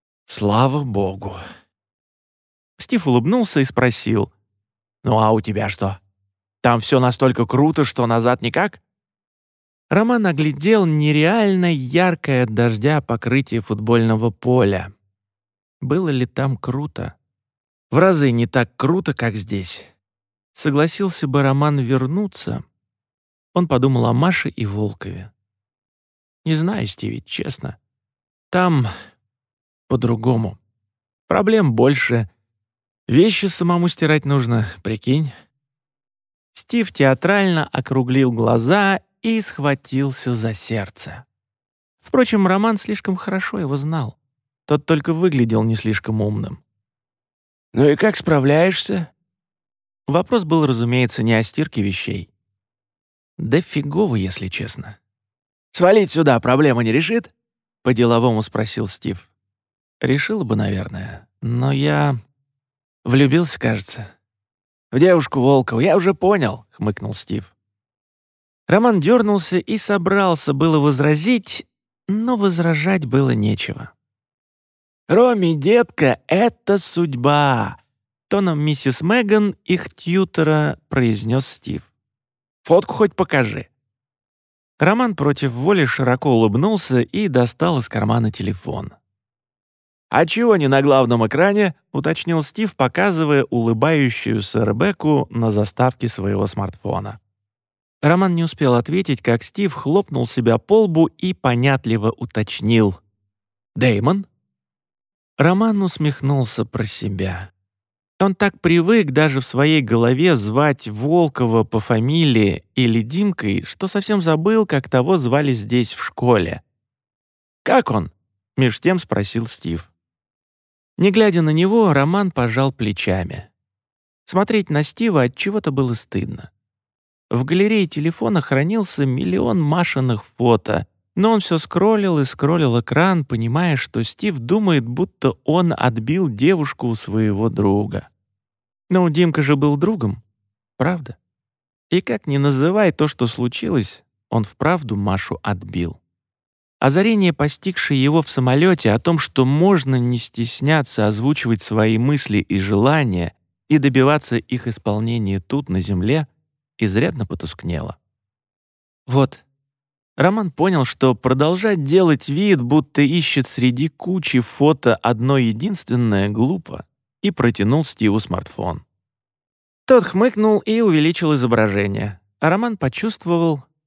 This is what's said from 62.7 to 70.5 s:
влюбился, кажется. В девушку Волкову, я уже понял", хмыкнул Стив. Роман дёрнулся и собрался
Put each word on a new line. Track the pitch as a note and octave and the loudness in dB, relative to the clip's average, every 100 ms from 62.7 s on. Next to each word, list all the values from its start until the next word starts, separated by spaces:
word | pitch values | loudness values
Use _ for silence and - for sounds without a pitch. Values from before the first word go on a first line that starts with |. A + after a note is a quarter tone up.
| _ _ _ | _ _ _
влюбился, | - C3 C#3 D#3 E3+ - | 0 2 4 2 0 -2
кажется. | B2 A2 G2 - G2+ _ _ _ _ _ _ _ _ | -4 -4 -6 -10 -14 _ _ _ _ _ _ _ _
В | B2+ | 2
девушку | F3 F3 C#3 C#3 | 4 4 2 0
Волкову, | B2+ C#3 B2 A2+ | 4 4 2 0
я | C#3+ E3+ | 2 2
уже | F3+ | 2
понял", | F#3 F3+ G3+ A#2+ A#2 - | 0 2 2 0 -4 -14
хмыкнул | - G#2+ G2 G#2 | -8 -6 -6 -8
Стив. | - - G#2 F#2+ _ _ _ _ _ _ _ _ _ _ _ - | -8 -8 -8 -10 _ _ _ _ _ _ _ _ _ _ _ 0
Роман | G3 A#3 G#3 | 2 4 4
дёрнулся | D3+ B3 G#3 G3+ E3 F3+ | 4 4 4 0 0 -4
и | - G#3+ | -2 -4
собрался | - G3+ F3 G3 G3 E3 - | -2 -2 0 0 2 0 -2